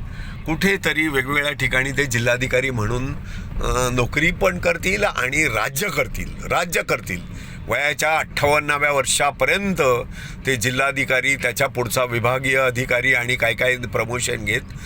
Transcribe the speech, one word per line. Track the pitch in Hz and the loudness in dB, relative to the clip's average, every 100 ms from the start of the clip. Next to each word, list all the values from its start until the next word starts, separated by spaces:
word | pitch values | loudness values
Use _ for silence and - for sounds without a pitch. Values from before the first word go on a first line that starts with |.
| - - - - - | -10 -10 -10 -8 -4
कुठेतरी | - 196 190 170 147 160 | 0 2 2 0 2 2
वेगवेगळ्या | 135 127 147 143 | 2 2 0 0
ठिकाणी | 131 123 127 135 | -2 0 2 0
ते | 131 143 | 0 0
जिल्हाधिकारी | 117 120 123 127 127 135 | 2 2 2 2 2 2
म्हणून, | 120 107 123 135 147 - - - - | 0 0 0 -2 -6 -8 -8 -6 -4
अ, | 113 123 123 | 0 2 2
नोकरी | 123 117 147 170 | 2 0 2 0
पण | 170 190 180 | 2 0 2
करतील | 175 170 185 208 | 0 0 0 0
आणि | 196 - 127 147 | 0 0 0 2
राज्य | 151 107 120 135 202 | 2 2 -2 -2 -2
करतील, | - 110 - 85 - | 0 -2 -2 -6 -8
राज्य | 90 143 175 202 | -2 0 0 -2
करतील. | - 131 - 87 - - - - - | 0 -2 -2 -6 -6 -12 -12 -12 -4
वयाच्या | 123 147 147 156 156 | 0 0 0 0 0
अठ्ठावन्नाव्या | 127 - 147 147 147 143 147 | 0 0 4 4 2 0 2
वर्षापर्यंत | 139 127 - 143 131 135 185 202 165 135 123 - - - - 135 | 2 2 2 0 2 2 2 0 2 4 4 0 -10 -12 -6 -2
ते | 127 | 0
जिल्हाधिकारी, | 127 127 139 135 131 127 135 135 | 0 2 0 0 0 2 2 0
त्याच्या | 123 113 139 | -2 0 -2
पुढचा | 123 117 131 | 0 0 0
विभागीय | 123 117 117 131 135 131 | 0 2 2 0 2 2
अधिकारी | 127 120 127 123 131 | 2 0 0 0 2
आणि | 123 120 123 | 2 2 0
काय | 117 | 0
काय | 113 127 127 | 2 0 0
प्रमोशन | 113 113 113 123 117 120 | -2 -2 -2 -2 -2 -4
घेत | 104 120 - - | -2 -4 -4 -12